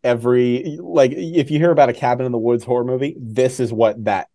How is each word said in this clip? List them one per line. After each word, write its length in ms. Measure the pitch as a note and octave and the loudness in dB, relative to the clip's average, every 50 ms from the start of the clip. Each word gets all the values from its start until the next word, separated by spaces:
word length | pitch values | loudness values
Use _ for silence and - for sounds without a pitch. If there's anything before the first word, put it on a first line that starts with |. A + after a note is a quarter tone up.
| - | -2
every, 760 | B2 B2 A#2 A2+ B2 B2 B2 B2 B2 B2 B2+ - D#3+ D3 D#3+ | -2 0 0 2 2 4 4 4 2 0 -2 -2 -6 -8 -10
like, 300 | F3+ - - A#2 C3+ C3 D3 | -10 -2 2 2 2 2 2
if 380 | F3 F#3 E3 E3 E3+ C#3 C#3 | -4 -8 -2 0 -2 0 0
you 80 | D3+ D3 | 0 0
hear 140 | E3 F3 E3 | 2 2 4
about 160 | D3+ C#3 B2 | 4 4 4
a 20 | A#2+ | 2
Cabin 320 | - - B2 B2 B2 C3 | -2 -2 -2 -2 -2 -2
in 80 | B2+ A#2+ | -4 -2
the 60 | A#2 | -2
Woods 260 | A2 A#2+ A#2+ A#2 A#2+ | 0 0 0 0 0
horror 200 | B2 B2 B2 A#2+ | -2 -2 -2 0
movie, 300 | B2+ B2+ B2+ C#3 C#3+ - - | -2 -2 -4 -4 -6 -6 -10
this 400 | B2+ A2 G#2+ B2 B2+ B2+ B2+ - | -12 -6 0 0 0 0 0 -2
is 120 | B2+ G#2+ A#2 | -4 -2 0
what 300 | A2 A#2 A2 G#2 A#2 G#2+ | 2 2 2 2 0 -4
that 240 | G#2+ G2+ F#2 - - | -2 -2 -2 -4 -8